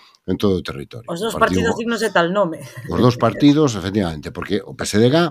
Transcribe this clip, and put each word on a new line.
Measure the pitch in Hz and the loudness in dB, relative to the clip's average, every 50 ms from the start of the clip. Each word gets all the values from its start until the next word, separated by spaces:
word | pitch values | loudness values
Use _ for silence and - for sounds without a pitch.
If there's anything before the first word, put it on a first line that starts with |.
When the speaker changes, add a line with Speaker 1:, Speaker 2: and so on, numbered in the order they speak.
| _ _ _ _ _ | _ _ _ _ _
Speaker 1:
en | - 95 92 | -4 -2 0
todo | - 101 95 87 | 2 2 2 0
o | 65 | -2
territorio. | - 78 69 71 - - 60 - - | -6 -10 -10 -12 -14 -16 -16 -10 -10
Speaker 2:
Os | 170 170 | -8 -6
dous | 214 226 - | -6 -6 0
Speaker 1:
O | - | 0
partido | 226 - - - - | 0 2 2 0 0
Speaker 2:
partidos | - - - | 0 -2 -2
dignos | 233 233 233 208 | -4 -6 -4 -4
de | 226 214 | -4 0
tal | - 185 170 170 | 0 0 0 0
nome. | 185 208 196 165 160 - 143 131 - 123 113 | 0 0 -2 -2 -4 -10 -14 -16 -16 -16 -10
Speaker 1:
Os | - - 87 | -6 -2 2
dous | 110 123 117 120 | 2 2 4 2
partidos, | - 117 104 - 147 143 143 151 156 135 110 | 0 0 2 4 4 4 6 6 4 2 0
efectivamente, | 98 82 98 98 107 95 85 80 73 69 - | -2 -6 -2 0 0 0 0 -4 -6 -10 -10
porque | - - 80 - 92 104 - | -10 -10 -6 -4 -4 -4 -4
o | - 69 | -8 -10
P | - - | -8 -6
S | - - | 0 4
D | 104 113 123 | 4 4 6
G | 139 165 175 151 | 6 4 2 0